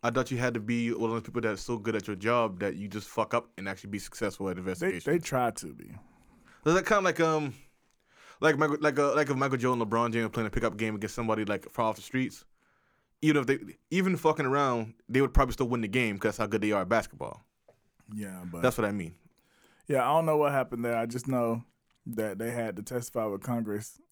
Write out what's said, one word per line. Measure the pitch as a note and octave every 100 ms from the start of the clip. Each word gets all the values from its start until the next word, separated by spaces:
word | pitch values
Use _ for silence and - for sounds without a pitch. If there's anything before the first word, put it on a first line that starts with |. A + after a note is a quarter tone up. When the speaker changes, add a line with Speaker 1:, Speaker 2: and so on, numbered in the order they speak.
Speaker 1:
I | A#2+
thought | A#2+ B2
you | B2
had | B2
to | A#2
be | G#2 A#2+ A#2
one | A#2 A2+
of | A2+
those |
people | G#2+ A#2+
that's | A2+ G2+
so | - A#2
good | G2+
at | G#2+ F#2+
your | G2
job | G#2+ A#2+ A2+ F2+
that | G2+
you | D2+ G2+
just | G#2 -
fuck | - G#2+
up | A#2+ - -
and | G2
actually | A#2 G2+
be | G2+
successful | - - G#2 - F#2+
at | F2+
Speaker 2:
They, |
Speaker 1:
investigation. | F#2 F#2 F3+ F3+ D3+
Speaker 2:
they | E3+
try | - C3 A#2+
to | - E2
be. | B1+ - - - _ _ _ - -
Speaker 1:
Is | D3+
that | F3 F3+
kinda | G#3
like, | F#3+ E3
um, | D#3+ D#3+ D3 A#2 - _ _ _ _ _ - -
like | D#3 C#3+
Michael, | D3+ D3
like, | D3+ C3+
uh, | C#3+
like | C#3 C#3+
if | C3+
Michael | C3+ C3
Jordan, | B2 B2
LeBron | A2 A2+ A#2
James | A#2 A2
playing | A#2+ A2
a |
pickup | A#2 A2+ G#2+
game | A2 G#2+
against | G2+
somebody, | - A2+ A2
like, | G#2 G2+ -
far | - A2+
off | G#2+
the |
streets, | - C3 B2+ - - _ _ _ _ _ _ _
even | D#3 D3
if | B2
they, | C#3 G2+ - _
even | F3+ F#3+ E3+
fucking | D#3+ D#3 C3+
around, | C#3 C#3 A#2+ A2 - _
they | C3
would | C#3
probably | - C3
still | A2+ B2
win | A#2+
the | A2
game | A#2 A#2+ G2
'cause | A2
that's | G#2
how | G#2+
good | G#2+
they | G#2
are | G2+
at | F2+
basketball. | A2+ G2+ - C2 - _ _ _ _ _ _ -
Speaker 2:
Yeah, | G#2+ G2+ F#2 F2+
but | E2+
Speaker 1:
That's | B2 A#2+
what | G#2
I |
mean. | G2+ E2 - _ _ _ _ _ _ _
Speaker 2:
Yeah, | C#3 B2
I |
don't | D#3 E3
know | D3+
what | D3
happened | C#3 B2+ A#2+
there. | A#2+ A#2
I | A#2
just | B2 A#2+
know | B2+ A#2 A#2 - _ _ _ -
that | A2+ A2 F#2+
they | A2+
had | A#2+ A2+
to | F#2+
testify | G#2 B2 A#2+ A#2+ A2
with | G2
Congress, | C3+ A#2+ A2 G#2 G#2+ - _